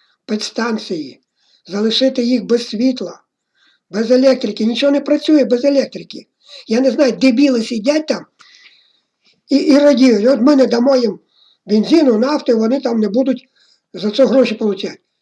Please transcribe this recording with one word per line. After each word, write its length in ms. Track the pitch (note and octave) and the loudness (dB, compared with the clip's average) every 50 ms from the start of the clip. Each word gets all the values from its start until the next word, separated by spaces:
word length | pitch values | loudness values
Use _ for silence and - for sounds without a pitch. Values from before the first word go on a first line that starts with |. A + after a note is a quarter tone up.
| _ _ _ _ _ | _ _ _ _ _
підстанції, 960 | - G#3+ G#3+ - - - - A3+ A#3+ A3 G#3+ - - G3 D#3 C#3+ C3 B2+ _ _ _ _ _ _ _ _ _ _ | -8 -8 -8 -8 -8 -6 -6 -4 -4 -4 -6 -8 -8 -10 -10 -10 -12 -16 _ _ _ _ _ _ _ _ _ _
залишити 560 | - F3 G3+ G#3+ A3 A3 - C4 C4 C4 C4 A#3+ | -10 -6 -4 -2 -2 0 0 0 0 0 0 -2
їх 220 | A#3+ B3+ A#3 F#3 | 0 -2 -2 -2
без 240 | F3 A#3 A#3 A#3 - | 0 -2 -2 -2 -4
світла, 540 | A3+ G#3 B3 C4 B3+ - G#3 E3+ - - _ _ _ _ _ _ _ _ _ _ _ _ _ _ | -6 -2 -2 -2 -2 -2 -8 -12 -14 -16 _ _ _ _ _ _ _ _ _ _ _ _ _ _
без 200 | E3+ G#3 A#3 A3 | -6 -4 0 2
електрики. 540 | B3+ B3+ C4 C4+ C4 B3+ - G#3+ G#3 - G#3+ | 2 4 4 4 2 2 -2 -6 -4 -2 -4
Нічого 280 | A3+ A#3 - C#4+ C#4+ C#4+ | -4 -2 0 0 0 0
не 80 | C#4+ | 0
працює 440 | C#4 - D4 D4 - - D4+ D4 B3+ | 0 0 -2 -2 2 2 2 2 2
без 200 | G3+ B3 A#3+ A#3+ | 2 0 0 0
електрики. 640 | C#4+ C#4+ C#4 A3 - - - E3 - - - - _ _ _ _ _ - - - | 0 0 0 -2 -2 -6 -16 -18 -16 -20 -20 -20 _ _ _ _ _ -20 -20 -8
Я 140 | - A3 A#3+ | -4 -2 0
не 100 | C4 C4+ | 0 0
знаю, 220 | A3 - D4 B3+ G3 | 2 2 0 0 0
дебіли 500 | E3+ B3+ C4+ A#3 A#3+ D4 C#4 B3+ A#3 A3 | 2 2 2 2 4 2 2 2 0 -2
сидять 440 | - B3 A3 G3 C4+ D4 D#4 D#4 | -4 -8 -6 -2 -2 -2 -2 -2
там 200 | - A#3 F3 - _ _ _ _ _ _ _ _ - _ _ _ _ _ _ _ _ _ _ _ _ _ _ _ - | -4 -6 -8 -8 _ _ _ _ _ _ _ _ -20 _ _ _ _ _ _ _ _ _ _ _ _ _ _ _ -2
і, 80 | C#4 | 0
і 220 | C#4 - - C4 C#4+ | 0 2 4 2 4
радіють. 480 | D4 D4 C#4+ A3+ C4 C4 A3+ G3+ G3+ | 4 4 4 4 4 4 4 4 2
От 140 | B3+ C#4+ G#3 | 2 2 2
ми 160 | A3+ C#4+ D4 | 4 2 4
не 100 | C4+ B3+ | 4 2
дамо 300 | G#3 A#3+ A#3 A#3+ C#4 C4+ | 2 2 0 2 2 2
їм 240 | B3+ A#3+ G#3+ F#3 - _ _ _ _ _ _ _ _ _ | 2 0 -2 -4 -6 _ _ _ _ _ _ _ _ _
бензину, 520 | F#3+ G#3 A3 G3+ - C#4 E4+ D#4 C4 A3 G#3 | -2 -2 0 0 2 2 2 4 4 2 2
нафти, 360 | B3 C#4 D4+ D4 - - A#3 | 0 0 -2 -4 0 0 0
вони 260 | A3 A3 A3 C4 C#4 | 0 2 0 -2 -2
там 200 | - B3 A#3 A3 | -2 -2 -2 -2
не 80 | G#3+ G3+ | -2 -2
будуть 400 | G3 B3 C4+ C4+ B3+ - - _ _ _ _ _ _ _ _ _ - | 0 0 0 0 -2 -6 -6 _ _ _ _ _ _ _ _ _ -16
за 180 | F3+ F3 G#3 | -8 -8 -6
це 160 | G#3 - C4+ | 0 2 2
гроші 280 | G#3 A3 C4+ B3 G#3+ A3 | 2 2 2 0 0 -2
получати. 440 | - A3+ G#3 G3 - - F3 - - _ _ _ _ | -4 -4 -4 -4 -6 -8 -12 -14 -14 _ _ _ _